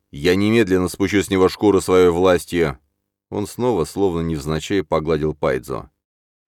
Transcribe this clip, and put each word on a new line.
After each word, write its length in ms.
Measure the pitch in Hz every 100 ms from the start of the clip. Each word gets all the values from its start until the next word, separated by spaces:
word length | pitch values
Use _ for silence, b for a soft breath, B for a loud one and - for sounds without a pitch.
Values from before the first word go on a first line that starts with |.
| _
«Я 240 | 71 73
немедленно 540 | 95 104 117 95 92 90
спущу 340 | - 95 101
с 80 | 90
него 180 | 95 92
шкуру 320 | - 104 95
своей 280 | 92 92 90
властью». 720 | 85 92 87 - 87 78 69 _ _ _ _ -
Он 160 | 98 98
снова, 380 | - 123 101
словно 360 | 76 95 98 85
невзначай, 640 | 82 78 71 78 - 101
погладил 520 | 87 80 78 80 78
Пайдзо. 560 | 76 76 64 62 60 - _ _ _ _ _